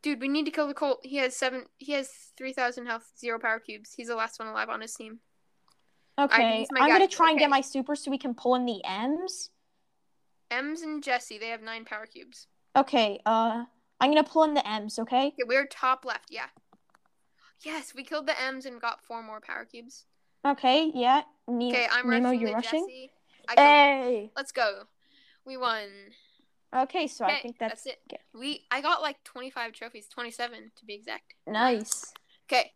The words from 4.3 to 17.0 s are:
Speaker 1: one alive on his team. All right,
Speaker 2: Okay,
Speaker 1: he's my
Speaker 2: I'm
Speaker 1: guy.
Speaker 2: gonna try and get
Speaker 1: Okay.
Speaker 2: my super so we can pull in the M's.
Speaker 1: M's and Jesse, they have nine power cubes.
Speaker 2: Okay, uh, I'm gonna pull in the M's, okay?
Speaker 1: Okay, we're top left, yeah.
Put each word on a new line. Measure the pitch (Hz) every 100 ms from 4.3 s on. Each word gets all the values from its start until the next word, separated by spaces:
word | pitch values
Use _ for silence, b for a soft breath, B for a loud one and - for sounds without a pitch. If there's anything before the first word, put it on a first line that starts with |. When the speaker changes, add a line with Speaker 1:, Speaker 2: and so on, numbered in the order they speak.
| -
Speaker 1:
one | 220
alive | 214 220
on | 220
his | 220
team. | - 220 226 _ _ _ _ _ _ _ _ _ -
All | 285
right, | 226
Speaker 2:
Okay, | 226 220
Speaker 1:
he's | 226
my | 269
Speaker 2:
I'm | 285
Speaker 1:
guy. | -
Speaker 2:
gonna | 381
try | - 320
and | 302
get | 294
Speaker 1:
Okay. |
Speaker 2:
my | 269
super | 277 269 254 294
so | -
we | 269
can | 269
pull | 240 247 254
in | 247
the | 208
M's. | - 190 240 311 370 - - _ _ _ _ _ _ _ _ _ _
Speaker 1:
M's | 240 285 320
and | 320 302
Jesse, | 277 247 - 214
they | 226
have | 226
nine | 220 226 226
power | 214 220
cubes. | - - - - _ _ -
Speaker 2:
Okay, | 269 277 214 202 -
uh, | 220 226 226 240 _ _ _
I'm | 262
gonna | 302
pull | 302 320
in | 311
the | 294 -
M's, | 214 214 -
okay? | 220 254 277
Speaker 1:
Okay, | 302 240
we're | 262 277
top | - 262 254 254
left, | 226 -
yeah. | 226 - _ _ _ _ _